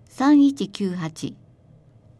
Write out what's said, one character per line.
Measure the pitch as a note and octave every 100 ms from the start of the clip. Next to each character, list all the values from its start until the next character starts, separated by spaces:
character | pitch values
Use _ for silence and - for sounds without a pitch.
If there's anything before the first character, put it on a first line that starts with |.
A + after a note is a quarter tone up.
| _
三 | - C4+ D4 C#4
一 | C#4 A3
九 | - G3
八。 | F3+ D#3+ D#3+ - - _ _ _ _ _ _ _